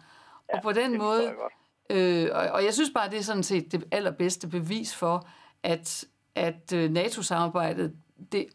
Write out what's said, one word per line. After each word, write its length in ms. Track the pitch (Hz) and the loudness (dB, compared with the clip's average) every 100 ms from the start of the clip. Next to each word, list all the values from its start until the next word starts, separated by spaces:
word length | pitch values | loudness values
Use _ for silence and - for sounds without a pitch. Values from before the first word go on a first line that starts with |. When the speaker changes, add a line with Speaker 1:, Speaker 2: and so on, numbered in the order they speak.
| - - - - - | -18 -20 -20 -20 -6
Speaker 1:
Ja, 40 | 185 | -4
Speaker 2:
Og 60 | |
på 80 | 214 | 0
den 200 | 208 254 | 0 2
Speaker 1:
det 80 | 226 | 0
Speaker 2:
måde, 220 | 214 226 233 | 2 2 0
Speaker 1:
forstår 20 | 110 113 - _ _ - 196 | -2 -10 -10 _ _ -2 2
jeg 320 | 185 170 165 | 4 4 2
godt. 40 | 165 | 2
Speaker 2:
øh, 100 | 170 | 2
og, 20 | |
og 140 | - 202 | 2 2
jeg 80 | |
synes 180 | 214 294 240 | 2 2 0
bare, 140 | 202 | -2
det 80 | 214 | -2
er 40 | |
sådan 200 | 202 202 | -2 0
set 280 | 175 190 165 | 2 0 0
det 160 | 175 - | -4 0
allerbedste 560 | 202 190 147 175 180 175 | -2 -2 0 -2 -2 -4
bevis 480 | 175 160 220 220 - | -4 -2 -4 -6 -2
for, 320 | 170 175 - - - _ | 0 0 -4 -20 -20 _
at, 420 | 180 165 165 - - _ _ - | -2 -2 -2 -10 -10 _ _ -2
at, 380 | 170 165 - | -2 -2 -2
øh, 160 | 175 160 | 0 2
nato-samarbejdet, 1040 | 165 208 226 180 170 170 175 165 165 165 - _ - 185 | 2 0 -4 -2 0 0 0 -2 -2 -4 -6 _ -20 -4
det 160 | 202 - | -4 -4